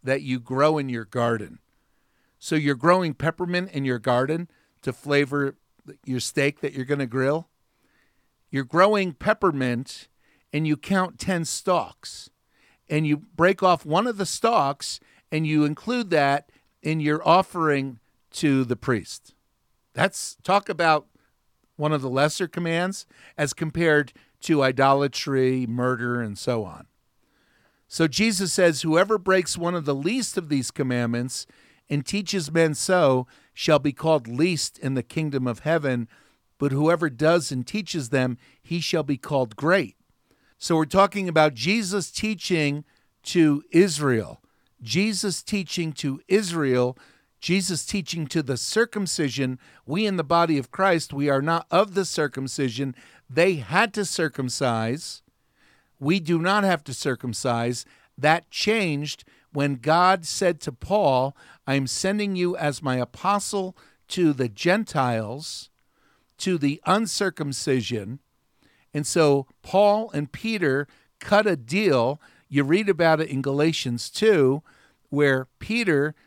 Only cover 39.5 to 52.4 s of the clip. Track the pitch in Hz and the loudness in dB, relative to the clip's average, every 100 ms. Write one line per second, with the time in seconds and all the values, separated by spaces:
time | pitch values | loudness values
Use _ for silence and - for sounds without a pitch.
39.5 | 107 147 190 113 _ _ _ _ _ _ | -2 0 0 0 _ _ _ _ _ _
40.5 | - - 165 156 185 196 202 190 160 156 | -10 0 0 2 4 2 2 -2 4 4
41.5 | 123 131 220 190 202 170 - 220 202 - | 2 -2 -2 -2 -4 -6 -6 -4 -4 -2
42.5 | 175 147 147 - _ _ _ - 180 156 | 0 0 -2 -8 _ _ _ -4 4 4
43.5 | 143 - 170 196 147 143 117 98 57 _ | 4 2 4 4 2 0 0 -2 -12 _
44.5 | _ _ _ 117 139 214 196 208 170 - | _ _ _ -6 -2 0 -2 -4 -6 -6
45.5 | 208 180 - 160 151 147 135 - 196 196 | -6 -6 -6 -6 -4 -6 -6 0 0 0
46.5 | 170 143 127 123 127 - _ _ _ - | -2 0 2 0 -4 -16 _ _ _ -2
47.5 | 185 180 170 - 202 156 170 151 165 135 | 0 0 -4 -4 -6 -6 -8 -4 -4 -2
48.5 | 127 - 214 226 208 190 - 147 113 131 | -4 -2 -2 -2 -2 -6 -2 -2 -2 -4
49.5 | 127 _ - - 160 214 185 143 170 170 | -6 _ -20 -8 -2 -2 -2 0 2 2
50.5 | 147 127 - 190 170 - 139 143 139 147 | 0 -2 0 2 2 -2 -2 0 2 2
51.5 | 165 - 170 208 190 185 - 147 131 | -2 0 2 2 0 -2 -2 -4 -4